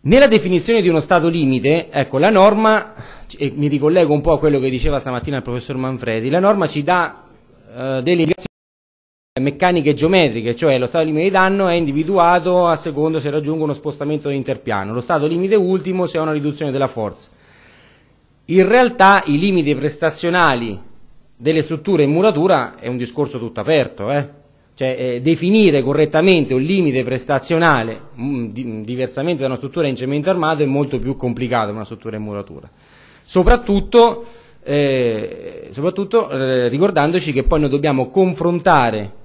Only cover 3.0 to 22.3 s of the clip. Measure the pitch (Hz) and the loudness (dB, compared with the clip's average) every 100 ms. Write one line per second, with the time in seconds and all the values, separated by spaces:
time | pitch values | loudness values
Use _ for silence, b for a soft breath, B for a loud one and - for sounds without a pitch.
3 | B B B - 143 147 147 143 151 180 | B B B -8 -6 -2 -2 0 2 2
4 | 160 147 160 147 151 139 131 127 151 139 | 2 2 2 2 2 0 -2 0 0 -2
5 | 131 123 - 139 123 120 117 131 131 131 | -4 -6 -4 -6 -6 -8 -8 -6 -6 -6
6 | 120 113 123 170 196 208 170 151 147 180 | -4 -4 -2 2 2 2 0 -2 -2 0
7 | 165 - - - _ _ - 113 131 131 | -2 -8 -20 -20 _ _ -20 -10 -6 -4
8 | 131 175 160 180 - _ _ _ _ _ | 0 0 0 -2 -6 _ _ _ _ _
9 | _ _ _ - 139 143 180 175 143 147 | _ _ _ -4 -4 0 0 2 0 0
10 | 156 190 151 113 113 117 160 131 127 165 | 2 2 2 0 -4 0 0 0 0 -2
11 | 160 151 185 190 190 196 190 170 156 143 | 0 0 0 2 2 2 0 0 0 -2
12 | 160 196 170 180 170 180 175 156 165 143 | 0 2 4 2 2 2 2 0 -4 -2
13 | 156 156 139 147 147 160 151 143 151 143 | -2 -2 -2 -4 -4 -4 -4 -4 -8 -8
14 | 143 151 147 139 123 127 - 101 98 117 | -6 -4 -4 -4 -4 -6 -4 -4 -4 -6
15 | 120 165 151 170 190 208 185 185 160 185 | -2 -2 0 -2 0 2 2 -2 -2 -4
16 | 175 165 156 151 147 147 151 135 135 117 | -2 -2 -2 -2 -4 -4 -6 -2 -4 -4
17 | 107 98 - b b b b b b b | -8 -8 -20 b b b b b b b
18 | b b _ _ - 180 190 240 247 240 | b b _ _ 0 2 4 4 2 4
19 | 190 196 160 147 196 185 147 131 147 147 | 6 6 2 0 2 2 0 0 -2 -2
20 | 160 151 170 180 165 123 117 92 - - | -4 -2 -2 2 2 2 -4 -8 -14 -20
21 | - - _ _ 127 160 151 160 202 170 | -20 -20 _ _ -2 0 -2 -6 0 2
22 | 143 160 208 | 2 4 2